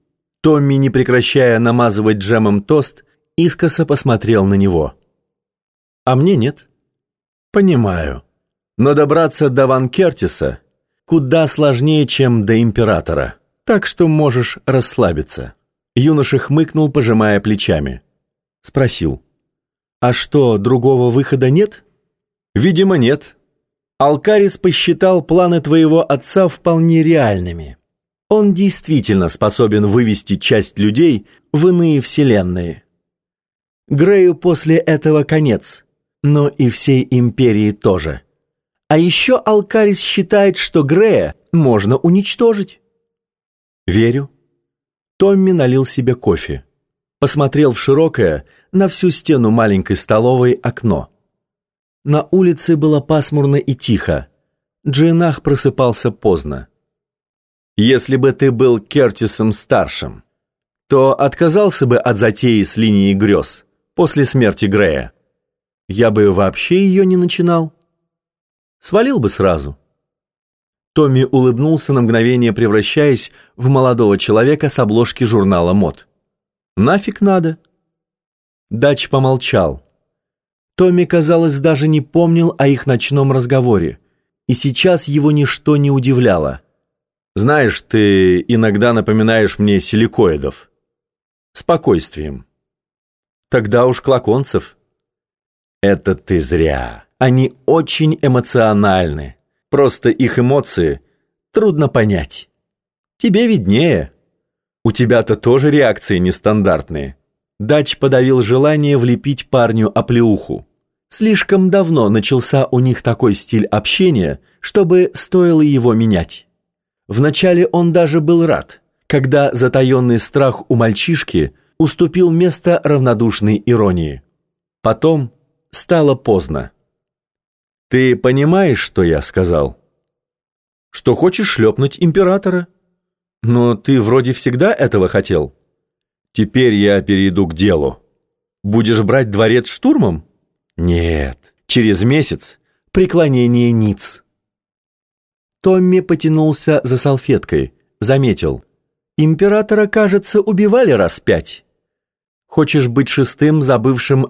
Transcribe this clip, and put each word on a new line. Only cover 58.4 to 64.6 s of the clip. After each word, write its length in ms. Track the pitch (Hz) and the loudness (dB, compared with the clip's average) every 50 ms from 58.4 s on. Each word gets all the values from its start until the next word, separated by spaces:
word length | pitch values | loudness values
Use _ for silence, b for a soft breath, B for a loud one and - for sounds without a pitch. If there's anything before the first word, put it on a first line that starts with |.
| 139 135 | 0 0
был 280 | 123 113 131 127 120 110 | 0 2 2 2 2 0
Кёртисом-старшим, 1400 | 101 - - 143 135 117 98 - 113 104 - - 110 110 104 - - - 139 110 87 - - - - 65 52 - - _ _ _ _ _ _ _ _ _ _ _ _ - | -2 -4 0 0 0 0 0 -2 -6 -6 -4 -2 -4 -4 -4 -4 -4 -2 -2 -2 -2 -2 -6 -10 -10 -12 -14 -18 -20 _ _ _ _ _ _ _ _ _ _ _ _ 0
то 260 | - 107 131 135 135 | 2 2 2 2 2
отказался 720 | - - 139 - - 165 165 156 202 208 196 - - 143 | 0 -2 -2 -2 -2 0 0 2 2 0 0 0 -2 0
бы 120 | 123 120 120 | 0 0 0
от 200 | - 123 120 101 | 0 -2 -2 0
затеи 440 | 113 113 101 - - 123 113 107 98 | 0 -2 -2 0 0 0 2 2 0
с 140 | - - 110 | -2 -2 -2
линией 360 | 113 110 104 101 98 101 98 | 0 0 2 2 2 2 0
грёз 520 | 95 104 110 101 82 71 - - - - _ _ _ _ _ _ | 0 2 2 2 0 0 -4 -10 -16 -18 _ _ _ _ _ _
после 280 | - 180 156 - 147 139 | -2 -2 0 0 0 -2
смерти 400 | 123 - 135 123 104 92 - | 0 0 0 0 0 0 -2